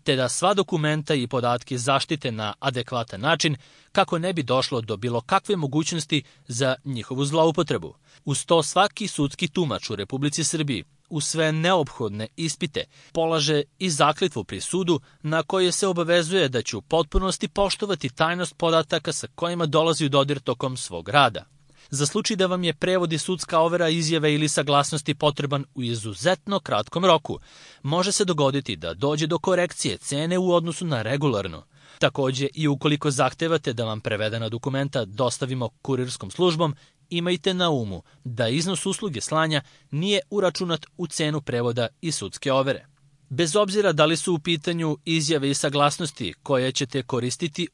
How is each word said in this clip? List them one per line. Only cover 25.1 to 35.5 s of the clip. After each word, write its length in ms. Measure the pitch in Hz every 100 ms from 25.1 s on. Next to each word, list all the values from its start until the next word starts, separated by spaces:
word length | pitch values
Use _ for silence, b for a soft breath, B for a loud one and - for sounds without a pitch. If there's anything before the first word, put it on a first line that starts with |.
| 143
potreban 500 | 151 143 143 139 139 -
u 80 |
izuzetno 760 | 120 117 107 95 139 185 - 196
kratkom 460 | - 113 107 170 185
roku, 340 | 160 - 95 B B B B
može 280 | 135 165 185
se 140 | 196 196
dogoditi 500 | 160 139 139 127 92
da 180 | 82
dođe 340 | 82 139 151 160
do 120 | 165
korekcije 580 | - 180 175 - 139 95
cene 400 | - 143 160 180
u 160 | 185
odnosu 320 | 175 170 160 175
na 160 | 135
regularnu. 600 | 107 139 147 110 95 80 - B B B
Takođe, 480 | 151 - 131 131 139
i 140 | - 151
ukoliko 440 | 143 156 147 151
zahtevate 600 | 131 131 - 165 160 -
da 120 | 117 113
vam 160 | 107
prevedena 480 | 110 107 107 113 113
dokumenta 560 | 117 139 135 139 139 107
dostavimo 640 | 104 127 - 131